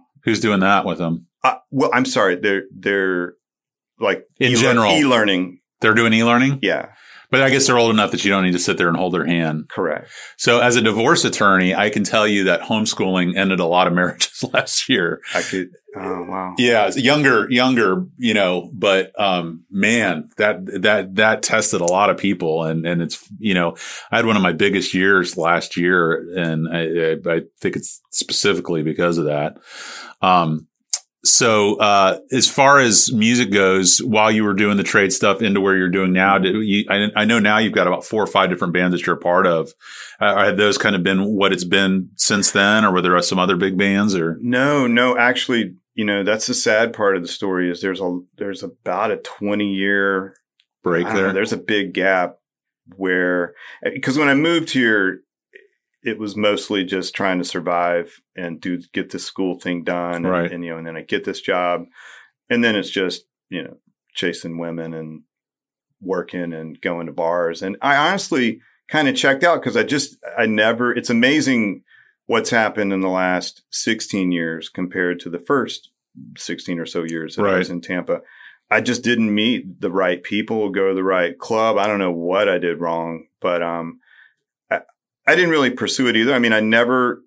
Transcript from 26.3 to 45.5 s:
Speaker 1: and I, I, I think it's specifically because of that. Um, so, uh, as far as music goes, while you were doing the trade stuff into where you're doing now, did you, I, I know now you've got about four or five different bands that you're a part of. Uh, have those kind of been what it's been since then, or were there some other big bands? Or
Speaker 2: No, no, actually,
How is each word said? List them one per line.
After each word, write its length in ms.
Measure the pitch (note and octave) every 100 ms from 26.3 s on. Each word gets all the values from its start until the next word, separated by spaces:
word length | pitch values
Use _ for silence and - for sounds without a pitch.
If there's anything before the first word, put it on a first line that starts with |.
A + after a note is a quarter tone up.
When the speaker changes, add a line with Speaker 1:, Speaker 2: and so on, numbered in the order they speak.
| F2+
Speaker 1:
and 300 | E2+ D#2+ D#2+
I, 140 | E2+ D#2+ E2+ D#2+ D#2+ F2
I, 40 | E2+
I 40 | - _
think 160 | G2 -
it's 240 | - - _
specifically 720 | - - - G#2 F2+ - E2+
because 340 | D2+ D#2 F2 E2+
of 80 | D2+
that. 300 | D2 D2+ - - - - - - -
Um, 460 | F#2+ F2+ E2 D#2 - _ _ - _ _
so, 520 | - - B2 G#2+ G2+ G2+
uh, 420 | G#2+ G2+ F#2+ - -
as 180 | C3 A2+
far 300 | - C3+ C#3
as 340 | B2+ G2 -
music 380 | A2+ A2 A#2+ A2+
goes, 480 | G2+ F#2+ F#2+ F#2 -
while 320 | - G#2+ G#2+
you 120 | A2
were 120 | G#2 G2
doing 220 | G#2 G2+
the 60 |
trade 300 | F#2+ A2 G2
stuff 260 | - G#2+ F#2+
into 180 | A2+ G2+
where 160 | G2 F#2+
you're 100 | F#2
doing 260 | F#2+ F#2
now, 260 | F#2 F#2+ G2
did 160 | F#2 G#2
you, 280 | A2 G2+ G#2+
I, 200 | G2 G#2 G#2+
I 100 | G#2+
know 120 | A#2
now 220 | G#2 G#2+
you've 140 | A2
got 120 | G2 F2+
about 180 | F2+
four 200 | - A2
or 40 | F#2+
five 220 | G2+ F#2+
different 240 | F2+ F2+
bands 220 | F2 F2+ F2
that 80 | -
you're 120 | E2
a 20 |
part 260 | F2+ F2 F#2+
of. 260 | E2 D#2+ - - - - -
Uh, 260 | G#2 G2 G2+
have 120 | F#2+
those 220 | G#2 G2
kind 160 | A2 G2+
of 80 |
been 320 | F2+ F#2+ G2+ G#2
what 180 | G2
it's 100 | F#2
been 460 | F2+ G2 G2 F#2+ F#2 -
since 340 | - G#2 F#2+
then, 340 | G#2 G2+ G#2+
or 80 | G#2+
were 120 | F#2
there 180 | F2+ F2+
some 160 | F2 F#2+
other 180 | F#2 F2+
big 220 | G2 F#2
bands? 380 | G2 G2 G#2 F#2+
Or 240 | E2 D#2+
Speaker 2:
No, 460 | A#2+ B2+ C#3 D3 B2+
no, 280 | A#2 B2+ B2
actually, 600 | A#2+ B2+ -